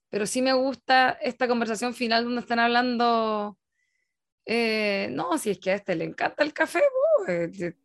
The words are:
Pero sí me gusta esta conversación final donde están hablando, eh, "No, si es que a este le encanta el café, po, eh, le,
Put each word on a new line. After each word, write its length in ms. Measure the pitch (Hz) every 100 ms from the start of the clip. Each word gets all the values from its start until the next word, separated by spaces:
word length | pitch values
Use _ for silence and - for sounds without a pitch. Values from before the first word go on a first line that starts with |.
| _
Pero 160 | 208 208
sí 160 | 254
me 100 | 254
gusta 560 | 262 262 254 - 262 254 -
esta 240 | 277 240 247
conversación 460 | 240 226 208 247
final 300 | 226 233 226
donde 160 | 240 247
están 180 | 233 233
hablando, 1000 | 233 240 247 233 240 226 220 214 208 196 _ _ _ _ _ _ _ _ -
eh, 600 | 233 226 220 208 196 202
"No, 260 | - - 311
si 120 | 214
es 80 | 190
que 100 | 185
a 40 |
este 200 | 202 -
le 100 | 165
encanta 380 | 165 - - -
el 100 | 302
café, 280 | - 320 349
po, 460 | 571 508 605 587 359
eh, 200 | 175 170 190
le, 180 | 175 -